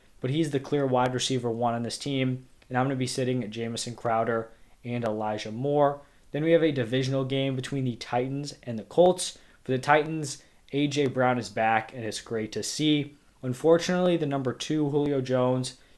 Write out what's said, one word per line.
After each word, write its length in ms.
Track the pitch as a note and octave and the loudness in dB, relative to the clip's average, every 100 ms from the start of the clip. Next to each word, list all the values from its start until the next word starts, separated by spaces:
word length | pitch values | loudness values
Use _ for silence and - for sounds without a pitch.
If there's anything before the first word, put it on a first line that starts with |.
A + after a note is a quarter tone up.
| _ - | _ -8
but 100 | B2+ | -4
he's 180 | D3+ D#3 | 0 0
the 100 | C#3 | -2
clear 280 | - C#3+ C3+ | -2 0 2
wide 260 | B2 B2+ | 2 2
receiver 380 | B2+ - C3 A#2+ | 0 -2 -2 -2
one 240 | A2+ A#2+ A#2 | 0 0 0
on 80 | |
this 160 | A#2 - | -4 -6
team, 480 | C#3+ C3+ C3 B2+ - - - | -4 -2 -2 -2 -10 -20 -4
and 80 | B2 | -2
I'm 100 | C3+ | 0
gonna 100 | C3 | -2
be 100 | B2+ | -4
sitting 420 | - B2+ B2+ G#2+ | -2 0 -2 -4
Jamison 440 | A2+ A#2 A2+ - A2+ | -6 -6 -6 -8 -6
Crowder 540 | A#2+ A2+ A2+ A2+ A2+ - - - | 0 0 2 -2 -4 -14 -20 -14
and 200 | A#2+ A#2+ | -6 -4
Elijah 480 | A2+ G#2+ G#2+ G#2+ G#2+ | -2 -2 -2 -4 -6
Moore. 500 | A2 C#3 D3 C#3+ C#3+ - - - | -4 0 4 4 2 -12 -20 -8
Then 120 | C#3+ | -2
we 80 | D#3+ | 4
have 100 | E3 | 6
a 80 | D#3+ | 6
divisional 540 | C3+ A2 C3 C3 C3+ C3 | 2 0 0 0 -2 0
game 300 | C3+ C3+ C3 | -2 -2 -4
between 300 | B2+ C#3 C3 | -4 -4 -4
the 100 | A2 | -4
Titans 600 | - B2 C3 C#3 C#3+ - | -4 -2 -2 -4 -8 -12
and 160 | - A2+ | -10 -10
the 40 | |
Colts. 540 | G2 - F3+ F3 - - - - | -2 4 6 4 -4 -10 -20 -14
For 100 | - | -4
the 40 | C3 | -2
Titans, 640 | B2+ D3+ D#3 D#3+ C#3 - - _ - | 4 4 4 -4 -6 -10 -16 _ -6
A 140 | C#3 C#3+ | -2 0
J 180 | C3+ C3+ | 2 0
Brown 320 | B2+ B2+ B2 | 2 2 2
is 120 | G2 | -2
back, 440 | G#2+ A2 A2+ - | 0 2 2 -2
and 100 | C3 | -8
it's 180 | A2 - | -8 -8
great 300 | - A2+ A2 | -6 -4 -4
to 100 | G#2+ | -6
see. 540 | - - D3+ D3 C#3+ - _ - | -6 0 2 2 0 -10 _ -10
Unfortunately, 720 | B2+ B2+ D#3 E3+ E3 F3+ F3+ E3 | -8 0 4 4 4 2 2 2
the 80 | C#3+ | 0
number 260 | C#3 B2+ | -2 -2
two, 380 | - - D#3 D3 | -4 -2 0 0
Julio 320 | C#3+ D3 C#3 | 0 0 0
Jones, 540 | B2 B2+ B2+ B2+ B2+ - - | 0 2 2 2 -2 -10 -20